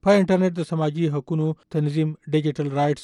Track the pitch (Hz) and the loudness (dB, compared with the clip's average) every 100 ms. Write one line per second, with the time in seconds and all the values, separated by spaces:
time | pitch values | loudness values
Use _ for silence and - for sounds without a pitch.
0 | 190 202 185 185 185 175 156 160 156 151 | 4 4 4 2 2 -2 -4 -2 -2 0
1 | 165 143 - 160 156 156 _ 160 147 147 | -2 -2 -4 -2 -2 -4 _ -2 -2 0
2 | 156 151 - 156 151 143 147 139 147 143 | -2 -4 -2 -2 0 -4 -4 0 0 -2